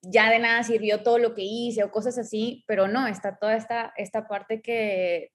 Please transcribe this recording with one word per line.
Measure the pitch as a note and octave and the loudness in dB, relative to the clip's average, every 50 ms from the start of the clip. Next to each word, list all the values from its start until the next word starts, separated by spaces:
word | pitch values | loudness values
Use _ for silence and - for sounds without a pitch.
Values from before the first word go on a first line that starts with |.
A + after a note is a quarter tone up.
| - | -6
ya | F3+ F3+ A3+ G#3+ A3+ | 2 4 4 6 6
de | A3+ A#3 | 6 4
nada | A#3+ A#3 A#3 A#3 A#3+ | 4 2 2 2 2
sirvió | A3+ A#3 A3 A3 G#3 G#3 G#3 G#3 | 2 0 0 2 2 0 2 2
todo | A#3+ A#3 A#3+ | 4 4 4
lo | A#3 A3+ A3+ | 4 2 0
que | G#3 F#3+ | -2 -6
hice | G3 A3 A#3 A#3+ A#3+ A3+ A3 G3+ | -6 -4 -4 -4 -2 0 0 -2
o | G3+ - | 0 -2
cosas | A3+ G#3+ B3+ A#3+ B3 | -2 -2 -2 -4 -4
así, | A3 - - G#3+ A3 A#3+ - - - - | -6 -4 -4 -4 -2 -4 -4 -8 -6 -2
pero | G#3+ G3 F#3+ G3 | 0 2 2 2
no, | G#3 B3+ C4+ A3+ | 2 0 0 -2
está | G3 F#3 - G3+ F#3+ - | -2 -4 -6 -6 -6 -2
toda | G#3 G#3+ A3 | 0 0 0
esta, | A3+ A3 - A#3 A#3 A#3 - - | 0 0 -2 -4 -4 -4 -6 -8
esta | - G3+ F#3+ - A3 G#3+ - | -8 -8 -6 -6 -6 -6 -6
parte | G#3 G3+ G3+ - A3 A3 - | -6 -8 -6 -6 -6 -6 -4
que | A#3 A#3 A3+ A3 G#3 G3 F#3 F#3 F3 F3 E3 - - _ | -4 -2 -2 0 0 0 0 0 0 0 -2 -4 -8 _